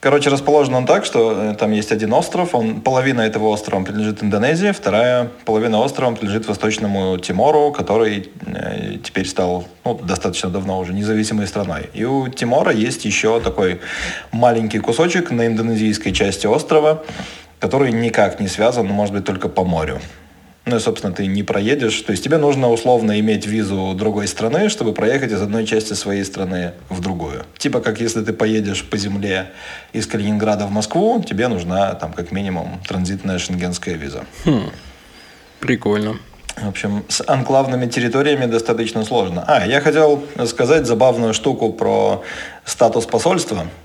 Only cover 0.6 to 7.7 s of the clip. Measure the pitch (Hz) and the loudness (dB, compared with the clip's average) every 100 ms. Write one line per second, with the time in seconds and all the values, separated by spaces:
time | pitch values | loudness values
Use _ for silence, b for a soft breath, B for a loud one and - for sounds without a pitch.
0.6 | 139 127 120 180 208 - 113 110 107 104 | 4 2 4 2 2 2 2 2 -2 0
1.6 | 107 107 104 110 107 127 - 160 175 - | 0 0 0 0 2 2 0 -2 0 0
2.6 | 110 110 131 131 131 123 110 110 107 104 | 0 0 0 2 2 2 0 2 0 0
3.6 | - 98 95 107 107 104 107 101 120 165 | -2 -2 -2 -2 -2 -2 0 0 2 2
4.6 | 202 196 - 101 123 123 120 - - 110 | 0 0 0 2 4 2 0 -6 -2 0
5.6 | 113 110 120 - 131 113 104 104 110 101 | 2 2 0 0 -2 0 -2 -4 -2 -2
6.6 | 110 107 107 98 92 92 - 92 131 151 | -2 -2 -2 0 0 -2 -2 0 4 4
7.6 | 147 | 2